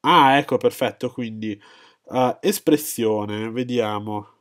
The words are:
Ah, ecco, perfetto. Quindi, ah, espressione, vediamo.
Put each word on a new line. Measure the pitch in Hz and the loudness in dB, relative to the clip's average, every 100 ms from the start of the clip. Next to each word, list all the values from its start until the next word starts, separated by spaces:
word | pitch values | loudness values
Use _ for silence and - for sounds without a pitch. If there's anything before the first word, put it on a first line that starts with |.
Ah, | - 170 135 139 | 6 6 6 4
ecco, | 139 127 | 2 0
perfetto. | 123 - 113 - 127 | 0 -2 -6 -4 -10
Quindi, | - 117 110 110 101 - _ _ _ - | -8 -10 -8 -8 -8 -14 _ _ _ -6
ah, | 127 127 - | -2 0 0
espressione, | 180 208 - 151 - - 113 107 104 104 110 | -2 -2 2 2 0 -2 0 0 -2 -6 -6
vediamo. | 117 123 120 110 104 107 107 101 _ | -6 -4 -2 -2 -4 -6 -8 -10 _